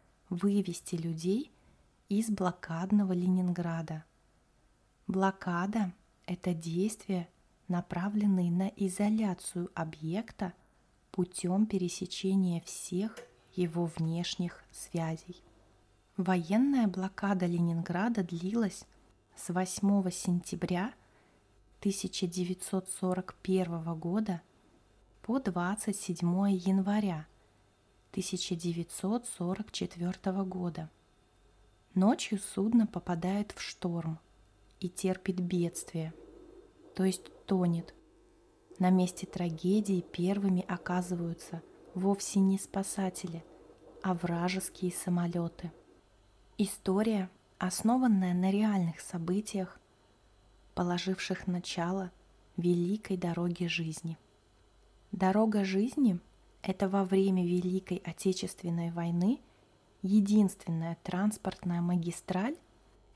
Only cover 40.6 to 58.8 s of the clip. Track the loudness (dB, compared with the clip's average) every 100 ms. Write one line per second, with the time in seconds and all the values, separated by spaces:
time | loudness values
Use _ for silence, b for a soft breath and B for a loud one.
40.6 | 0 -4 -2 -2 0 -2 -4 -6 -10 -12
41.6 | -14 -20 -10 -2 0 0 2 4 4 4
42.6 | -2 -6 -4 -2 -4 -4 -10 -10 -14 -20
43.6 | -20 -20 -20 -8 -4 -2 0 0 0 -2
44.6 | -4 -4 -4 -2 0 0 0 0 -4 -6
45.6 | -12 -12 -20 -20 _ _ _ _ _ -2
46.6 | -2 -2 0 2 2 2 -2 -8 _ -6
47.6 | -4 0 2 4 6 4 4 2 2 4
48.6 | 2 2 0 -4 -8 -6 -2 -2 -2 -4
49.6 | -6 -10 _ _ _ _ _ _ _ _
50.6 | _ -2 0 0 -2 -2 -2 -4 -2 -4
51.6 | -4 -2 -2 -2 -4 -10 _ _ _ 0
52.6 | 2 4 2 -2 -2 -2 -2 0 -2 -2
53.6 | -2 -2 -4 -6 -8 -10 _ _ _ _
54.6 | _ _ _ _ -10 0 4 4 4 4
55.6 | 2 2 2 4 4 4 -4 _ _ _
56.6 | -4 0 2 2 4 4 4 4 4 2
57.6 | 2 -2 -2 -6 -6 -2 0 0 -4 -6
58.6 | -4 -2